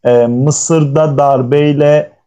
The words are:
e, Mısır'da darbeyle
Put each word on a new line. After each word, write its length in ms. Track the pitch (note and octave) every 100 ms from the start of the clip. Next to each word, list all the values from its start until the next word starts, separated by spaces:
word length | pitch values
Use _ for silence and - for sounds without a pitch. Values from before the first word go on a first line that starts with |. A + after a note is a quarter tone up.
e, 240 | A#2+ A#2+ A#2+
Mısır'da 880 | A#2+ C#3 C#3+ - E3 D3 D3 D#3 C#3
darbeyle 920 | C#3+ C3+ A#2+ C#3+ D3 C#3+ D3 D3+ - _